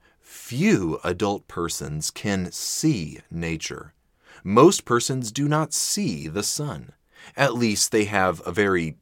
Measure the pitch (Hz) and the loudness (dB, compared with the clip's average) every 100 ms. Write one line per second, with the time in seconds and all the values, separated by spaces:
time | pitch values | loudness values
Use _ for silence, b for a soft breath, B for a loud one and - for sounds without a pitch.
0 | b b _ - - 120 208 147 85 76 | b b _ -20 -10 0 4 4 2 -2
1 | 82 90 104 101 - - 85 - 73 76 | -2 0 0 -2 -6 -6 -6 -4 -6 -6
2 | - - 104 95 90 - - - 156 117 | -6 -6 -2 -2 -2 -6 -6 0 0 0
3 | 76 69 - 82 82 82 - - - _ | -2 -10 -12 -8 -4 -4 -6 -10 -14 _
4 | _ B B B 90 110 165 196 - 120 | _ B B B 2 8 8 8 0 0
5 | - 131 113 120 147 151 156 - - - | 0 -4 -4 -2 0 0 0 -2 -2 -2
6 | 190 80 80 90 107 - 147 82 - - | -2 -4 -6 -6 -4 -4 -6 -10 -14 -20
7 | _ B B - 139 120 117 101 - 113 | _ B B -2 0 2 0 2 2 2
8 | 104 101 92 82 - 90 101 90 82 73 | 2 2 2 0 -4 0 2 2 0 -6